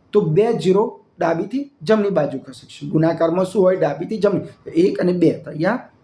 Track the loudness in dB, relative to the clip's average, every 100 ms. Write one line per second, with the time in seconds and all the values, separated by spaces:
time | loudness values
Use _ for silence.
0 | _ 0 2 2 2 0 2 2 0 -4
1 | _ -4 -2 -2 -4 -6 -8 _ 0 2
2 | 2 0 -2 -6 -14 -20 -20 -16 -4 0
3 | 0 0 0 0 -2 2 2 2 -2 -4
4 | -8 -2 0 0 -6 -16 -6 2 2 2
5 | -2 2 2 0 -8 -4 -2 -2 -8 _